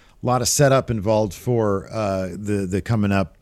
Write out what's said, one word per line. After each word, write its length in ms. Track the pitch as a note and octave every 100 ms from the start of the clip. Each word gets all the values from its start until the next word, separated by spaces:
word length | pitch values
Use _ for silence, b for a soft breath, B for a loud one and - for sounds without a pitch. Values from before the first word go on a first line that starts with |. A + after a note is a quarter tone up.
| b b
a 40 | B2+
lot 140 | B2
of 60 | A#2
setup 420 | - C#3 C3+ -
involved 460 | A2+ G2+ G#2+ G#2+
for, 540 | - B2 A#2+ G#2 F#2+ -
uh, 380 | A2+ G#2 F#2+ F#2
the, 360 | F2 G#2 G#2 F#2
the 100 | F#2+
coming 300 | - A2+ G2+
up, 260 | G2 F#2 -